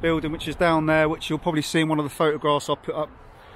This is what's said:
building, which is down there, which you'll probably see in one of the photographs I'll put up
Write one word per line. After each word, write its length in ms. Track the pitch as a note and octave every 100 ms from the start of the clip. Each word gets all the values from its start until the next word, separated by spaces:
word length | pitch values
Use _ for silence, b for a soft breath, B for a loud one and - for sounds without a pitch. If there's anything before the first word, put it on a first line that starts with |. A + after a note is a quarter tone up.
building, 300 | E3 E3 D3+
which 140 | D#3+ -
is 80 |
down 300 | C#3 F3+ D#3+
there, 240 | D#3 D#3 D#3
which 220 | D#3+ -
you'll 80 | D#3
probably 240 | - D#3
see 180 | D3 E3+
in 80 | D#3
one 100 | D#3
of 60 |
the 60 | D3
photographs 580 | - D#3+ D3 D3+ D3 -
I'll 80 | D3
put 180 | -
up 140 | D#3+ D3+ - - B B